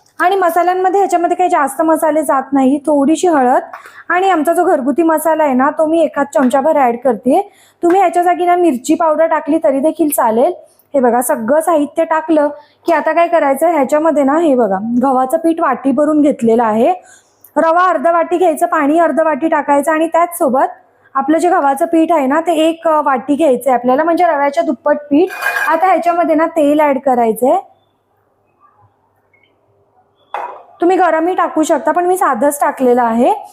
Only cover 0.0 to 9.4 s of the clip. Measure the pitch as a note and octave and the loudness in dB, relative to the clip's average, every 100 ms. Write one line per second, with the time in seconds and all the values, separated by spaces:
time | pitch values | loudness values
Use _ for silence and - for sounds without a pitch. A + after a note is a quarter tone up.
0 | _ - E4+ G4 F4+ E4+ F4 F#4 F#4 F#4 | _ -4 -2 0 0 0 0 0 0 0
1 | F#4+ F4 E4+ - F4+ E4+ C4+ C4+ D#4+ D#4+ | 0 0 -2 0 0 0 -2 -2 0 0
2 | D#4+ D4+ D4+ C#4+ C4 C#4 C4 C#4+ D4+ D4 | 0 0 0 -2 0 0 2 0 0 0
3 | C#4 D#4+ F#4 D#4 B3 D4 - - - - | 2 2 2 2 2 0 -2 -12 -20 -18
4 | - F4 G4 F4 D4+ E4+ F4 D#4+ B3+ C#4+ | -4 -2 0 0 0 0 0 0 0 0
5 | E4 D#4 D#4+ D#4 D4+ B3+ C4+ D4+ D#4 E4 | 0 0 0 0 0 0 0 0 0 0
6 | D#4 - C#4 D#4+ B3+ C4+ C#4 D4 B3+ A#3 | 0 -2 -2 0 0 2 2 2 0 0
7 | C4+ G#3+ B3 D#4+ G4+ _ _ _ F4 F#4 | -2 -2 0 0 -2 _ _ _ 0 2
8 | F#4 F4 F4 F4 F4 F4 F4 B3 - D#4+ | 2 2 0 0 0 2 2 0 -2 0
9 | E4 D4+ D#4+ D#4 | 0 0 0 -2